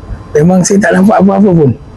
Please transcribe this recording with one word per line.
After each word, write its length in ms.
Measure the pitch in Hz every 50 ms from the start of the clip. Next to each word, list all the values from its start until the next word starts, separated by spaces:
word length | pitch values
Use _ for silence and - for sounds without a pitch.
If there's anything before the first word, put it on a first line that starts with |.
| - - - - - - -
memang 240 | 147 156 180 185 185
saya 240 | 185 - 202 202 -
tak 160 | 170 180 185
nampak 160 | 190 220 - 170 185
apa-apa 240 | 196 196 196 208 196
pun. 220 | 175 165 147 123 - - - - -